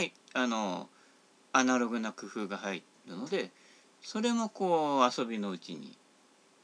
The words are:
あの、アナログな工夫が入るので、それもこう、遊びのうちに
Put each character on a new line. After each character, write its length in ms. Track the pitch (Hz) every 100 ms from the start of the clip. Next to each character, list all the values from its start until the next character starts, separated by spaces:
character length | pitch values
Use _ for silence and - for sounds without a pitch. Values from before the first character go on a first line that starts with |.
| 175 - -
あ 140 | 131 123
の、 420 | 113 104 87 87 - - - _ _ _
ア 120 | 131
ナ 140 | 127 127
ロ 100 | 120
グ 120 | 117
な 120 | 110
工 160 | - 101
夫 200 | 113 101
が 100 | 95
入 260 | 101 92 - _ -
る 100 | 90
の 100 | 139
で、 240 | 190 - - - - - _
そ 180 | - 220
れ 120 | 233
も 160 | 233 220
こ 500 | - 190 170 151 139
う、 220 | 123 -
遊 40 | 120
び 140 | 110
の 100 | 101
う 80 | 90
ち 180 | - 82
に 220 | 69 - _ _ _ _ _ _